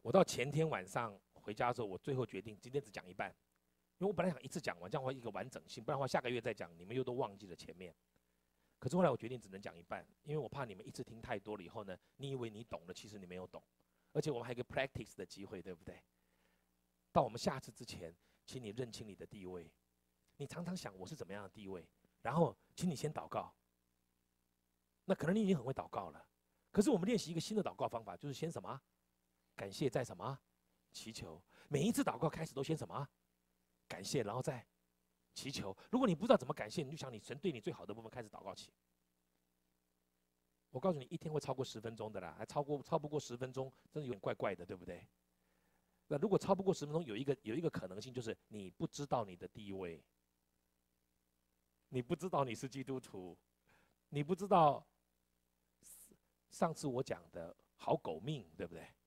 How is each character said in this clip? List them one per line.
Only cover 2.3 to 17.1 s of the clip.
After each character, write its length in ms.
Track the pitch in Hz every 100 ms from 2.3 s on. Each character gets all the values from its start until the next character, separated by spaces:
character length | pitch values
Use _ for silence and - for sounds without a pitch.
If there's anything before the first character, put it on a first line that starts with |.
| 95
定 160 | 107 104
今 100 | 123
天 100 | 139
只 80 | 139
讲 160 | 98 90
一 80 |
半， 160 | 95 101 - _ _ _ _ _ _
因 80 | 185
为 20 |
我 60 |
本 120 | 170 175
来 60 |
想 100 | 147
一 60 | 131
次 140 | 185
讲 180 | - 87
完， 100 | 90
这 60 | 143
样 60 |
的 20 | 131
话 60 |
一 80 | 135
个 100 | 117
完 180 | 95 107
整 120 | - -
性， 160 | -
不 80 | 110
然 60 | 139
的 20 |
话 80 | 135
下 140 | 175
个 80 | 127
月 100 | 123
再 140 | 117
讲， 180 | 107 87 85
你 80 | 90
们 100 | 123
又 80 |
都 80 | 127
忘 240 | 123 120 98
记 80 | 98
了 60 |
前 220 | 82 - 85
面。 180 | 90 - _ _ _ _ _ _ _ _
可 100 | 127
是 60 | 175
后 80 |
来 60 | 175
我 80 | 123
决 100 | 113
定 100 | 127
只 120 | 101
能 120 | 95
讲 160 | 98 85
一 40 |
半， 240 | 87 101 85 _
因 80 | 151
为 60 | 151
我 100 | 120
怕 160 | 135
你 100 | 127
们 140 | 95 -
一 20 |
次 140 | -
听 180 | 127 113
太 160 | 113 107
多 200 | 104 104
了 60 |
以 40 | 85
后 160 | 110
呢， 140 | 98 90 _ _
你 140 | 139
以 60 | 135
为 140 | 120
你 140 | 104
懂 240 | - 85 85
了， 60 |
其 160 | 92 107
实 100 | 104
你 60 | 90
没 100 | 90
有 100 | 92
懂。 160 | 82 _ _ _ _ _
而 80 | 147
且 100 | 156
我 80 | 123
们 60 | 117
还 80 |
有 40 | 120
一 40 |
个 20 |
practice 540 | 123 - 135 - 107 -
的 80 | 95
机 180 | -
会， 180 | 98 101
对 120 | 92
不 100 | 87
对？ 180 | 87 90 _ _ _ _ _ _ _ _ _ _ _